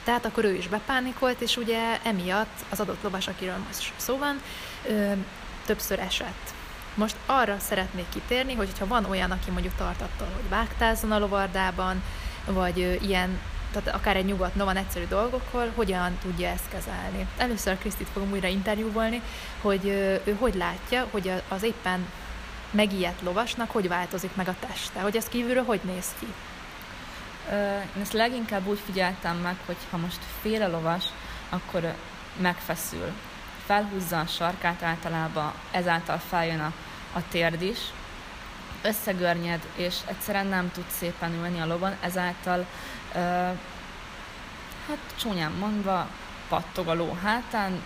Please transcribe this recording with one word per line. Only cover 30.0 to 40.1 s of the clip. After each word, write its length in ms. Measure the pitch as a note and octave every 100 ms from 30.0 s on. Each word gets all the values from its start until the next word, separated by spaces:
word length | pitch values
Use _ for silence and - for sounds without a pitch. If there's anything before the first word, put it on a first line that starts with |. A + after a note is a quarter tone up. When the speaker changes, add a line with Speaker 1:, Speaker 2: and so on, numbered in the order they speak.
| F3 - - -
Speaker 2:
fél 200 | G#3+ A3
a 80 | G3+
lovas, 360 | E3 D#3+ E3+ - - - - -
akkor, 340 | F3+ - F#3
ö, 60 | E3 - - - - -
megfeszül. 720 | F3+ F3 - E3+ - E2 - G#3 - - - - -
Felhúzza 540 | G3+ G#3 G3 F3 E3+
a 60 | D#3+
sarkát 580 | - E3+ F3+ F3 F3
általában, 720 | E3+ E3 E3 E3 D#3+ E3 D3+ - -
ezáltal 500 | F#3 F3+ E3 E3+ D#3 -
feljön 300 | F3+ E3 D#3+
a, 120 | D3+ E3 - - -
a 80 | F3 E3
térd 320 | F3 E3+ E3
is, 160 | F#3 A#3 - - - - - - - - - -
összegörnyed, 840 | G#3 G#3+ - F#3 F3 E3+ E3+ E3+ - -
és 200 | F3+ F#3
egyszerűen 420 | -